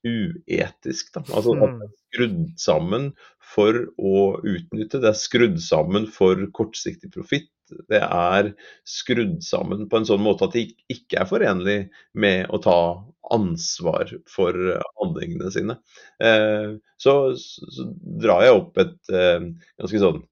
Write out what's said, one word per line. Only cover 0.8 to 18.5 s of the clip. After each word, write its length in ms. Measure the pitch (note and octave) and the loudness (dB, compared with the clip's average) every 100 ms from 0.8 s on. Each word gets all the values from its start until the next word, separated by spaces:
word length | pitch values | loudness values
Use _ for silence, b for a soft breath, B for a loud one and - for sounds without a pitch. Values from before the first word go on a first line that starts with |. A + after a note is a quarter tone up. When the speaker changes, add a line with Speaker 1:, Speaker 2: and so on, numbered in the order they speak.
| - - - | -10 -10 -10
Speaker 1:
da. 60 | - - | -14 -6
Altså, 180 | - A2+ | -2 0
at 80 | - | 2
det 80 | G#2 | 2
er 40 | |
Speaker 2:
Hmm. 180 | A#2 G#2 _ _ | 0 -16 _ _
Speaker 1:
skrudd 460 | A#2+ A#2+ F2 D#2+ - | -2 -2 -2 -6 -4
sammen 540 | - D#2 F2 A2+ C#3 b b b | 0 0 0 -4 -4 b b b
for 340 | _ - G#2 A#2 - - | _ 2 4 2 -4 -4
å 420 | G2 G2 G2 - | 0 2 2 0
utnytte, 580 | G#2+ F2 - A2 A2 C#3 | -4 -6 -6 -8 -6 2
det 80 | A2+ | 2
er 100 | G#2+ | 2
skrudd 420 | - A#2+ A#2 E2 | -2 2 2 2
sammen 460 | - D#2 D#2+ G2+ A2 | 0 0 2 0 -2
for 280 | - F#2 F#2+ G2 | 2 4 4 -2
kortsiktig 600 | - A2 - - - - | -4 -6 -6 -10 -12 -16
profitt, 380 | - - C#3+ - _ _ C#3 - | -16 -6 -6 -6 _ _ -20 0
det 120 | G#2 | 0
er 500 | F#2 F2 F2 F#2+ G#2 G2+ B B | 2 0 2 2 0 -4 B B
skrudd 580 | - - - A#2+ G#2 E2 | -14 -12 -2 0 0 -4
sammen 460 | - - - G2 G#2+ | -4 -4 -4 -6 -2
på 80 | A2 | -2
en 80 | |
sånn 160 | A2 G2+ | 2 2
måte 240 | G#2+ G2 | 2 0
at 80 | F#2+ | 0
det 120 | A#2+ A2+ | -2 -6
ik-, 160 | _ _ | _ _
ikke 300 | - _ - | -14 _ -2
er 60 | - | -2
forenlig 640 | A3 D#3+ F#2 F#2 G#2 F#2+ b b | 0 0 0 0 -2 -6 b b
med 340 | - G2+ F#2 F#2 | 0 2 2 -2
å 80 | - | 0
ta 440 | G#2 F2 E2+ F2 A2 _ - | 4 4 4 -2 -12 _ -2
ansvar 800 | A#2 F#2+ E2 - - F2 - F2 - _ | 0 0 -4 -6 -4 -2 -2 -4 -8 _
for, 240 | - F2+ F2+ F#2 | -2 0 0 -2
eh, 100 | F2 - - | -2 -6 -6
handlingene 500 | G2 D2+ F2 E2+ F2 | -6 -4 -8 -8 -6
sine. 260 | G2 G2+ B2+ b b b b | -4 -6 -8 b b b b
Eh, 540 | A2+ A2 G#2+ G#2+ G#2+ G#2+ _ _ | 4 4 2 -2 -6 -12 _ _
så, 380 | C3+ C#3+ C3+ B2+ | 2 4 2 -4
så, 340 | - - - | -12 -20 -18
så 160 | C3 - - - - | -14 -12 -12 -12 -2
drar 220 | A2 F2+ | 2 6
jeg 160 | A#2+ | 8